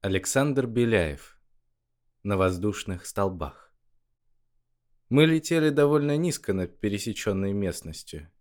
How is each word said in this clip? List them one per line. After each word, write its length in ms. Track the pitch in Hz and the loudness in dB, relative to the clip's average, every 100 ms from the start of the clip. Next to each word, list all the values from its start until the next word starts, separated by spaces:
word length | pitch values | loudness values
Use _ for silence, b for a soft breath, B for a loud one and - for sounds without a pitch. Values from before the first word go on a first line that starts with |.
Александр 640 | 98 95 - 135 143 139 123 | 0 -2 0 0 2 0 -2
Беляев. 720 | 117 120 110 82 71 - _ _ _ _ _ _ _ _ _ | 0 2 2 2 -4 -14 _ _ _ _ _ _ _ _ _
На 140 | 101 101 | -4 2
воздушных 680 | 92 90 101 101 - 90 - | 2 2 -4 -4 -6 -8 -8
столбах. 680 | - 98 92 73 - - _ _ _ _ _ _ _ _ _ _ _ _ _ _ | -2 -2 -2 -10 -12 -20 _ _ _ _ _ _ _ _ _ _ _ _ _ _
Мы 180 | 127 160 | 4 6
летели 440 | 160 156 165 156 | 4 0 2 2
довольно 460 | 143 147 151 143 147 | 4 4 4 2 0
низко 360 | 175 - - | -2 -4 -4
над 280 | 95 87 - | -2 -2 -4
пересечённой 720 | 107 101 - 104 - 98 98 | -4 -4 -6 -6 -4 -2 -2
местностью 800 | 101 98 - - 80 - - 76 _ | -2 -4 -6 -10 -14 -14 -16 -16 _